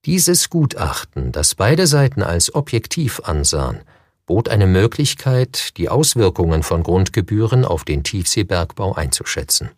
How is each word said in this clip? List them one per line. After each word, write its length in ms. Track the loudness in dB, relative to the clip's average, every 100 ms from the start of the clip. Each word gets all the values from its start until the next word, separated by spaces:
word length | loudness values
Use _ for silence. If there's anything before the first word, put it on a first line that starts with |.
| 0
Dieses 440 | 0 2 2 0
Gutachten, 840 | 0 0 0 -4 -4 -8 -6 -6
das 220 | -2 -2 2
beide 320 | 2 4 4
Seiten 360 | 4 2 2
als 320 | -2 0 0 -2
objektiv 640 | -2 -4 -4 -4 -4 -4 -4
ansahen, 560 | 0 0 0 -2 -6 -12 _ _ _ -2
bot 220 | -2 2
eine 200 | 2 4
Möglichkeit, 1080 | 6 4 2 -2 0 0 0 0 -4 -8 -6
die 140 | 0
Auswirkungen 760 | 2 2 2 2 2 0 2
von 200 | 0 -2
Grundgebühren 800 | 2 2 2 0 0 0 2 2 2
auf 180 | -2
den 220 | -2 -4 -2
Tiefseebergbau 880 | -4 -2 -2 -2 -2 -4 -4 -4
einzuschätzen. 800 | -2 -4 -4 -6 -8 -2 -4 -4